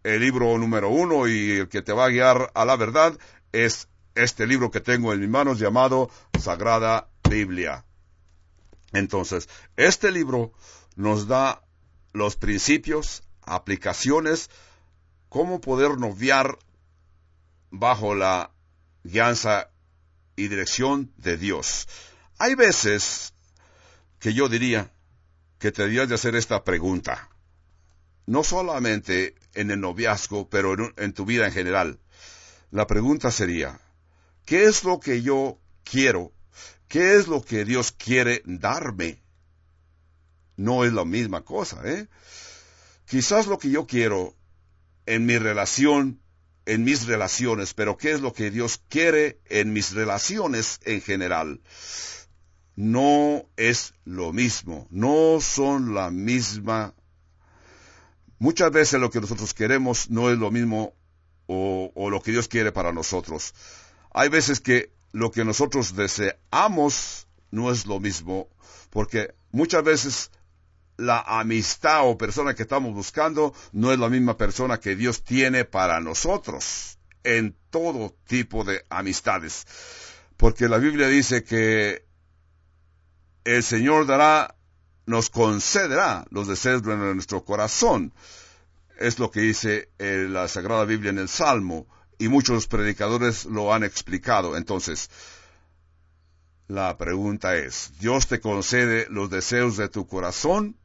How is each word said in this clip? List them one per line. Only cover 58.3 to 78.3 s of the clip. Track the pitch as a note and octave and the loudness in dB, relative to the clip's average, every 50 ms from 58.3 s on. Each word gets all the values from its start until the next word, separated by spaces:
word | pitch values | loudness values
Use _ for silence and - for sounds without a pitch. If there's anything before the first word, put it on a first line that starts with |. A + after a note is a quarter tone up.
| - _ | -8 _
Muchas | A2 D3 E3 - F3+ D#3+ | 0 2 4 4 2 6
veces | C#3+ D#3 D3+ - C#3+ C3 | 6 6 4 6 4 2
lo | B2+ A#2 | 2 2
que | - A#2 | 0 -4
nosotros | G#2 F#2+ A#2 G2+ G#2+ G#2 - | -4 -4 -6 -6 -6 -8 -4
queremos | - G#2+ A2 C3 C3+ C3 B2+ A#2+ - - - | -2 0 2 2 2 2 0 -2 -2 -4 -2
no | A2+ A2+ A#2+ B2 | -2 0 2 2
es | A#2+ | 2
lo | A#2 A2 G#2 | 2 2 0
mismo | A2 A#2+ A#2+ A#2 A2 G#2+ G#2+ G#2 _ _ _ _ _ _ _ _ _ _ _ | 0 0 0 0 0 -2 -4 -6 _ _ _ _ _ _ _ _ _ _ _
o, | - F#2 F#2+ F#2+ G2 F#2+ F#2 F#2+ F2+ _ | -6 -4 -2 0 0 -2 -2 -4 -6 _
o | - G2 G2+ | -6 -4 -2
lo | G2+ F#2+ | -2 -2
que | - A2 | -2 0
Dios | A2+ A#2+ A2 | 0 0 -2
quiere | - - A#2 A2 G#2+ | 0 0 0 0 0
para | - G2 F2+ E2+ | 0 -2 -2 -2
nosotros. | E2+ E2 D#2 - F#2+ F2+ E2+ - D#2 - - - - - - - - - - _ _ _ _ _ - | -2 -4 -6 -4 -4 -6 -6 -6 -10 -10 -10 -12 -14 -18 -20 -20 -20 -20 -20 _ _ _ _ _ 0
Hay | - C3+ C#3+ | 0 2 4
veces | D3 D#3+ B2+ C#3+ C#3+ - | 4 2 2 2 0 -2
que | - C3 B2 B2 - - _ _ _ _ | 2 2 2 2 2 -2 _ _ _ _
lo | - A2 A2+ A2+ | -4 -2 -2 -2
que | A2+ A#2 A2+ | 0 0 -2
nosotros | A2 G#2+ - C#3+ C#3+ - C#3 A#2 - F#2 | 0 0 0 0 0 0 -2 -2 -2 -2
deseamos | G2 G2+ F#2+ - - G#2 F#2+ - _ _ _ - C#3+ F#3+ A3 F#3+ D#3+ D3 D3 C#3 - - - - - - _ _ _ _ _ | -4 -2 -2 -2 -2 -2 -4 -4 _ _ _ 0 2 2 2 2 2 2 2 0 -2 -6 -8 -12 -16 -18 _ _ _ _ _
no | - A2 A#2 B2 | -6 -2 -2 0
es | B2 A#2+ F#2+ | -2 -2 -2
lo | G2+ G#2 G2 | -4 -6 -4
mismo, | G2+ G#2 F#2+ F2 D#2+ E2+ F#2 F#2+ - - _ _ - - - - - _ | -4 -4 -6 -6 -8 -8 -8 -8 -8 -10 _ _ -20 -20 -20 -20 -20 _
porque | - G#2 G#2+ - - A2+ G#2+ - - _ _ _ | -4 -4 -4 -2 -2 -4 -4 -4 -10 _ _ _
muchas | - B2 D#3+ E3 F3+ E3 D3 | 0 0 0 2 2 2 4
veces | D#3 D#3 C#3 A#2 C#3 A#2 - - - _ _ - _ _ _ _ _ _ _ _ _ _ | 4 2 2 2 -4 -6 -6 -8 -12 _ _ -20 _ _ _ _ _ _ _ _ _ _
la | - A#2 B2 A#2+ A#2 | -4 0 2 2 2
amistad | - - A2 A2+ A2+ A2 A2+ A2+ G#2+ - - - - D3+ D#3 D#3 C#3 | 2 0 -2 -2 0 0 0 0 -2 -2 -6 -2 2 2 4 4 4
o | B2 A#2 | 2 2
persona | F2 A2+ G#2 - C#3+ C#3+ C#3+ B2+ | 0 -4 -4 -4 -2 -2 -2 -4
que | - A2+ | -4 -4
estamos | - C#3 C#3 C3 A#2 G#2 | -4 -2 -2 -2 -4 -6
buscando | G2+ F#2+ - - C#3+ D3 D#3+ D#3 D3 D3+ D3 - - - - | -8 -10 -6 -2 0 0 0 2 0 0 0 -2 -10 -20 -8
no | - G#2 A2+ B2+ | -2 0 2 2
es | C3 | 2
la | B2+ A#2 A#2 | 2 2 2
misma | B2+ B2+ B2 A#2+ A2 | 2 2 2 2 2
persona | - A2+ G2+ - - B2+ B2+ A#2+ G#2 | 2 0 0 2 0 -2 -2 -2 -4
que | - G2 F#2+ | -2 -4 -4
Dios | F#2+ A#2+ B2 A2+ - - | -2 -2 -2 -2 -4 -4
tiene | - A#2+ C3 C3+ C3 C3 B2+ A#2 | -2 0 2 2 2 2 0 -2
para | - - F#2+ F#2 F2+ E2 E2 | 0 0 0 2 2 2 0
nosotros | E2 D#2+ E2 - - E3 G3 - - - D#2+ C2+ - - - - - - - _ _ _ _ _ _ | -2 -4 -4 -2 -2 -2 -2 -2 -4 -10 -10 -8 -8 -8 -8 -10 -12 -14 -18 _ _ _ _ _ _
en | B2 A#2 A#2 A2 G#2 F2 _ _ _ | 0 0 2 0 -2 -4 _ _ _
todo | - E3 E3 E3+ D3 B2 G#2+ G2 _ _ _ | -4 -2 -2 -2 -4 -4 -8 -10 _ _ _
tipo | - | -4